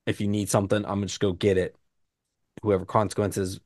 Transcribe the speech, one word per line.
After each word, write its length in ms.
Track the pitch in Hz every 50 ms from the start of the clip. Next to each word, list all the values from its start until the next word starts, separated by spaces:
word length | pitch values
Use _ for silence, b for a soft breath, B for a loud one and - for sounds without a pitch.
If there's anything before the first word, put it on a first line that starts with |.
| _
if 160 | - 107 -
you 60 | 104 101
need 220 | 101 104 101 -
something, 280 | - 113 98 92 107 104 104
I'm 120 | - 101 101
gonna 100 | 101 92
just 120 | - -
go 140 | - 101 90
get 240 | 87 - 104 95 92
it. 180 | 90 - - _ _ _ _ _ _ _ _ _ _ _ _ _ _ _ _ - -
Whoever 220 | 104 101 92 92
consequences 760 | - - 117 107 95 - - 104 98 92 98 98 92 95 - -